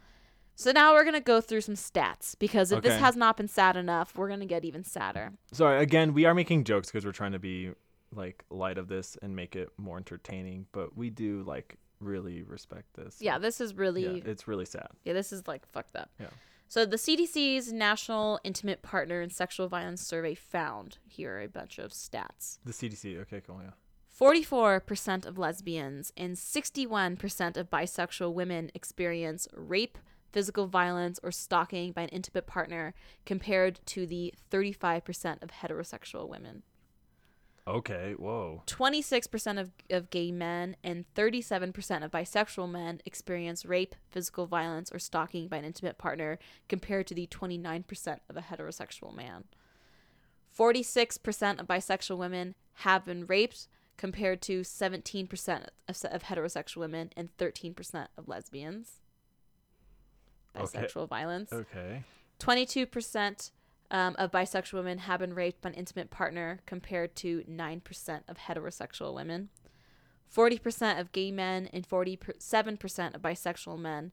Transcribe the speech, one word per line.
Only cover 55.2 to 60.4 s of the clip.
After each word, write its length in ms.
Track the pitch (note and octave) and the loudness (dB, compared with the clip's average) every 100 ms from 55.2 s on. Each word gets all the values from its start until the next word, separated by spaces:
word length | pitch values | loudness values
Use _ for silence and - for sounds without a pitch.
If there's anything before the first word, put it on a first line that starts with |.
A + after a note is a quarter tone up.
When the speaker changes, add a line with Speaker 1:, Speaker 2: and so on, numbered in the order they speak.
| F#3 | -6
Speaker 1:
percent 440 | F#3 - E3 - - - | -6 -4 -4 -6 -16 -12
of, 160 | F3+ | -8
of 200 | - F3 | -6 -6
heterosexual 540 | - F3 E3 D#3+ - E3 | -4 -4 -4 -4 -8 -8
women 340 | D#3+ D#3+ E3 - | -6 -6 -8 -10
and 140 | E3+ - | -10 -4
thirteen 360 | F3 - E3+ | -4 -4 -12
percent 360 | F3 F3+ E3 - - | -12 -12 -10 -10 -14
of 100 | D3+ | -12
lesbians. 720 | G#2 - C#3 D3+ G3+ A3+ - _ _ _ _ _ _ _ _ _ _ _ _ _ _ | -12 -12 -12 -12 -12 -14 -20 _ _ _ _ _ _ _ _ _ _ _ _ _ _